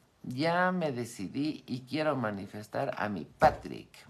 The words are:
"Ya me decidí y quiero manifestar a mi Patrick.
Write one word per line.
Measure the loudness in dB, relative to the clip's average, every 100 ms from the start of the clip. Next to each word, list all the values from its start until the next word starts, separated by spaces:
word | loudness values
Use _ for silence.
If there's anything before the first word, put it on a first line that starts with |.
| _ _
"Ya | -8 0 2 4 4
me | 2 0
decidí | -2 -6 -6 -6 -2 -2 -2 -6
y | -8
quiero | -4 0 2 2
manifestar | 0 -2 -8 -10 -6 -2 -2 -2
a | -2
mi | -2 -6
Patrick. | 6 6 6 -8 -10 -12 -20